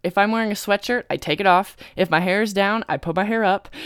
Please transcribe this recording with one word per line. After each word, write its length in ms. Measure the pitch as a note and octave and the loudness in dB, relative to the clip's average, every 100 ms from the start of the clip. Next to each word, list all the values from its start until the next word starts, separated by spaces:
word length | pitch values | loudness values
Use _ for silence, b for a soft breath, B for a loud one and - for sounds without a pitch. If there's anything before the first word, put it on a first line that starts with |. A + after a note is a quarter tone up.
if 140 | F3+ F#3 | -4 2
I'm 140 | G3+ | 2
wearing 200 | A3+ A3 | 2 -2
a 40 | G#3 | -2
sweatshirt, 480 | - G3+ - B3 - | -2 -2 0 -4 -2
I 80 | - | -6
take 220 | - G3+ | -2 0
it 60 | G3 | 4
off. 320 | F3+ G3+ - B B | 4 2 -8 B B
If 140 | F3 | 0
my 100 | D#3+ | 2
hair 220 | F3+ G3 | 2 0
is 100 | A3 | 0
down, 320 | G3 G3 A3 - | 0 0 0 -4
I 80 | - | -6
put 180 | E3+ E3 | -4 -2
my 80 | G#3 | -2
hair 180 | A3+ | 0
up 260 | G3+ G3 - B | 0 0 -4 B